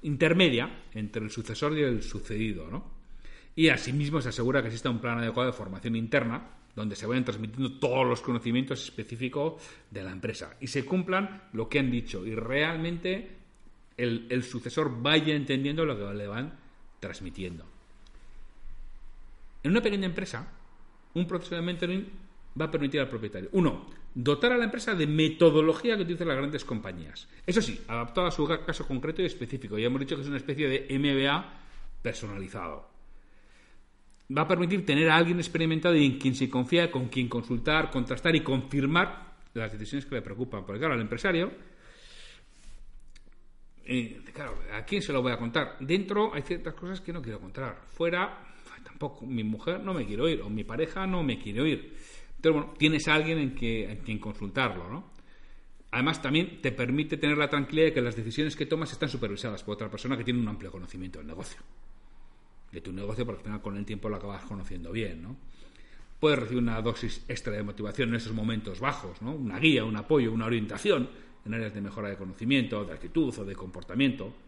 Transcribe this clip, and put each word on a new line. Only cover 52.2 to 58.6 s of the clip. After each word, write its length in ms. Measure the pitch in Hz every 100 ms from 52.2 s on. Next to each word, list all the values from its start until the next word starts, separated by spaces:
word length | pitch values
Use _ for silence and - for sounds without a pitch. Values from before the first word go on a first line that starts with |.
| - -
Entonces, 260 | 160 151
bueno, 140 | 147 -
tienes 300 | 151 156 156
a 80 | 156
alguien 220 | 156 165
en 180 | 135 113
que, 340 | 117 113 98
en 100 | 107
quien 200 | - 107
consultarlo, 720 | 107 - 101 131 120 92 87
¿no? 200 | 143 - - - - - - - - -
Además, 300 | 120 139 156
también 400 | 135 151 185 -
te 120 | 131
permite 420 | 120 120 139 151 156
tener 220 | 151 147
la 120 | 147
tranquilidad 360 | 147 135 156 160
de 80 |
que 80 | 147
las 160 | 120 113
decisiones 400 | 113 127 151
que 80 | -